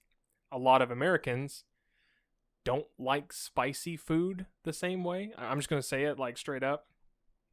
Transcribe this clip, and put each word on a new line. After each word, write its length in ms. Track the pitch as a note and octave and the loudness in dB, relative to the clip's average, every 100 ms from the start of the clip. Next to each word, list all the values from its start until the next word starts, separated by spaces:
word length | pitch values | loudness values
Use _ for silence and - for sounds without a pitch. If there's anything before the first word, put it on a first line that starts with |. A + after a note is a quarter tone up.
| _ _ _ _ _ | _ _ _ _ _
a 80 | C3 | 2
lot 240 | C3 C3 | 6 8
of 80 | B2 | 6
Americans 720 | A#2+ E3 F3 - B2 C#3 - - _ _ _ _ _ _ _ _ _ | 2 2 2 0 -2 -4 -10 -20 _ _ _ _ _ _ _ _ _
don't 220 | - - - - | -2 -2 -4 -6
like 360 | B2+ C#3+ - | 0 0 -2
spicy 640 | - - - C3 C#3+ F3 E3 | -12 -4 0 0 -2 -8 -8
food 480 | - E3 F#3 F#3 F#3 _ | 0 2 2 -2 -10 _
the 100 | E3 | -8
same 300 | - F3+ F#3 | -4 -2 -2
way. 280 | F3 F3+ G#3 - | -2 -4 -6 -8
I, 80 | A#2+ | -4
I'm 120 | C#3 | -2
just 120 | C#3 | 0
gonna 120 | D3 | -2
say 220 | - C3+ | 0 0
it, 140 | D3 C3+ | 0 0
like, 180 | B2+ A#2+ | -4 -4
straight 260 | - C3 | -6 -2
up. 240 | C3+ D3 - _ _ _ _ _ _ | 0 -2 -6 _ _ _ _ _ _